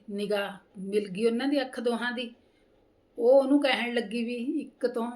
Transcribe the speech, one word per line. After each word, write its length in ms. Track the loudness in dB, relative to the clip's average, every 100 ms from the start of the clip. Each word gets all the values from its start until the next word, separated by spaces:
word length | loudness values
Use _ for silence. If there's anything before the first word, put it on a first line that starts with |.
| -10
ਨਿਗਾਹ 480 | -6 -2 -2 -2 -8 _ -14
ਮਿਲ 280 | -4 -2 -2
ਗਈ 180 | 0 0
ਉਹਨਾਂ 220 | 0 0
ਦੀ 140 | 0
ਅੱਖ 180 | -2 -4
ਦੋਹਾਂ 320 | -2 -2 -2
ਦੀ। 240 | -6 -8 -12 _ _ _ _ _ _ _ 0
ਉਹ 220 | 6 6
ਉਹਨੂੰ 180 | 6 4
ਕਹਿਣ 320 | 4 2 0
ਲੱਗੀ 300 | -2 -2 -4
ਵੀ, 120 | -4 -4
"ਇੱਕ 520 | -4 -4 -6 -4 -4
ਤੋਂ 240 | -2 -6